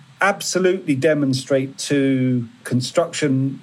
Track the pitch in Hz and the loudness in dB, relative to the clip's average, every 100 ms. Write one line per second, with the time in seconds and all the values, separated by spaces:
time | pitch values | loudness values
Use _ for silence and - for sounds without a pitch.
0 | - - 190 196 - 180 185 185 - 131 | -16 -2 -2 0 -4 0 2 0 -2 0
1 | 156 147 139 127 - 135 135 - - 143 | 2 2 0 -2 0 0 0 -6 -2 0
2 | 135 131 127 127 113 - - 120 127 - | 2 2 2 0 -4 -10 -4 -2 0 0
3 | 165 - 147 131 135 135 | -2 0 0 2 0 -4